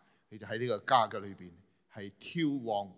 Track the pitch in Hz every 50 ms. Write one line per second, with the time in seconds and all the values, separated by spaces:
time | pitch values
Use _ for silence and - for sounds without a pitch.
0 | _ _ _ _ _ _ 110 107 107 95 110 113 123 123 110 104 - - 135 123
1 | 110 104 113 104 98 101 95 87 90 87 85 90 - _ _ _ _ _ - 113
2 | 101 104 - - - - - 170 165 147 139 139 117 113 107 101 101 95 92